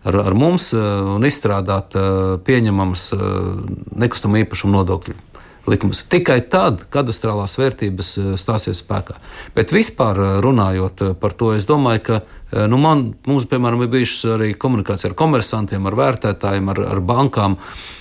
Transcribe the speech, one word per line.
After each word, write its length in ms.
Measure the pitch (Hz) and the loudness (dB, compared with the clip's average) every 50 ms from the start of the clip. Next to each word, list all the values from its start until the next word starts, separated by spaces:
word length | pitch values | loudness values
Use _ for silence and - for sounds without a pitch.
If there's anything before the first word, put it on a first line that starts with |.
| - | -2
ar, 120 | 92 87 | 0 0
ar 180 | 101 101 98 95 | 2 2 2 2
mums, 380 | 110 143 170 180 175 - - - | 4 4 4 2 2 0 -2 -2
eh, 40 | 113 107 104 101 101 98 98 98 | 0 0 0 0 0 0 0 0
un 80 | 104 120 | 2 2
izstrādāt, 720 | 143 143 - - 107 101 98 92 98 98 98 - - - | 2 0 0 0 0 0 0 0 0 -2 -2 -2 -2 -2
eh, 440 | 98 95 98 95 95 95 95 95 90 - | 0 0 2 2 2 0 0 -2 -2 0
pieņemamas, 680 | - 131 123 113 107 98 95 95 92 92 - - - - | 2 2 4 4 2 2 2 0 0 -2 -4 -4 -4 -4
eh, 60 | 98 98 98 95 92 92 95 95 98 98 98 95 - - - - | -4 -2 -2 -2 -2 -4 -4 -4 -6 -6 -8 -8 -10 -10 -8 -4
nekustamo 380 | - 120 120 - - - 104 104 107 104 | 0 0 0 0 -2 -2 0 2 2 2
īpašumu 280 | - - - - 101 101 98 95 | 0 -2 -2 0 2 2 4 2
nodokļu 320 | 87 92 - - - - - - - - - - - - - - | 2 0 -2 -4 -8 -12 -14 -16 -20 -20 -20 -20 -20 -20 -8 -2
likumus. 360 | - 107 101 - 98 98 - - - | 0 0 0 0 0 -2 -4 -2 0
Tikai 320 | 180 180 - - 135 123 139 - | 0 2 4 4 2 2 2 2
tad 400 | - 185 190 175 107 85 - - | 2 2 4 2 0 -2 -4 -4
kadastrālās 640 | - 143 139 120 107 - - 113 107 104 98 95 - | -2 -2 -2 -2 -2 -4 -2 -2 -2 -2 -4 -4 -2
vērtības, 640 | - 135 135 - - 110 101 92 90 98 - - 101 | 0 0 0 0 -2 -4 -4 -4 -4 -6 -6 -4 -4
eh, 180 | 98 98 98 | -2 -2 -2
stāsies 460 | 98 - - 110 104 - 117 95 - - | -2 -2 -2 -2 -2 -2 -4 -6 -6 -6
spēkā. 320 | - 98 101 - - - - - - - - - - - | -6 -6 -6 -6 -8 -12 -18 -18 -20 -18 -18 -18 -4 -2
Bet 160 | - 110 - | 0 0 2
vispār, 480 | 160 214 226 - - - 123 110 98 98 | 2 2 2 2 0 0 0 0 2 2
eh, 220 | 98 98 95 98 104 | 2 2 2 2 2
runājot, 680 | 131 135 117 101 95 95 92 95 95 - - 98 95 | 4 4 4 2 2 2 0 -2 -2 -4 -2 -2 -2
eh, 40 | 92 | -2
par 160 | - - 101 | -2 -2 -4
to, 220 | - - 117 110 110 | -2 0 0 0 2
es 120 | 107 101 | 2 2
domāju, 360 | 107 151 147 135 123 113 107 - | 2 2 2 2 2 2 0 0
ka, 200 | - 113 107 - - - - - - - | 0 -2 -2 -2 -6 -14 -20 -14 -6 -2
eh, 140 | 110 107 | 0 0
nu, 100 | 107 120 131 | 2 4 4
man, 360 | 147 160 156 147 127 113 - - - | 4 4 4 2 2 -2 -6 -6 -4
mums, 180 | 131 143 139 117 | -2 0 0 0
piemēram, 360 | - 139 127 123 120 117 120 123 | 0 0 0 0 2 0 0 0
ir 60 | 117 | 0
bijušas 360 | 120 127 123 117 - - - 113 113 110 | 2 2 0 0 -2 -2 -2 -2 0 0
arī 160 | 110 107 101 - | 0 -2 -2 -2
komunikācija 520 | - 131 127 107 101 - 101 95 - 101 | -2 0 0 0 0 -2 -4 -4 -4 -4
ar 40 | 92 | -2
komersantiem, 720 | - 156 160 147 120 107 - - 110 104 98 101 98 95 | 0 0 2 2 0 0 -2 -2 -4 -4 -2 -4 -4 -2
ar 60 | 98 104 | -2 0
vērtētājiem, 720 | 120 139 135 123 - - 110 101 - - 101 98 101 95 95 | 0 0 0 0 0 -2 -2 -2 -2 -2 -2 -2 0 -2 -2
ar, 120 | 87 90 95 - 95 | -2 -2 -2 -2 -2
ar 40 | 95 | -2
bankām, 560 | 90 104 120 123 139 131 - 113 101 98 95 - - - - - - - - - | 0 0 2 2 2 2 2 0 0 0 0 -2 -6 -10 -16 -16 -16 -16 -18 -12